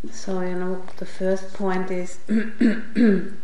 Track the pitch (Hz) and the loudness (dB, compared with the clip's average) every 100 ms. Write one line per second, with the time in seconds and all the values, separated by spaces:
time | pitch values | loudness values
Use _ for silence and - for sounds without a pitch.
0 | 233 - - 190 180 180 185 185 180 - | -4 -4 -2 -2 -2 -2 -2 -2 -2 -2
1 | 185 - 185 190 190 - 196 185 185 185 | -2 0 0 0 -2 -2 0 0 -2 -2
2 | 180 - - 220 214 - 240 - - - | -2 -2 0 0 0 2 2 2 -2 4
3 | 233 185 - - | 4 4 0 -2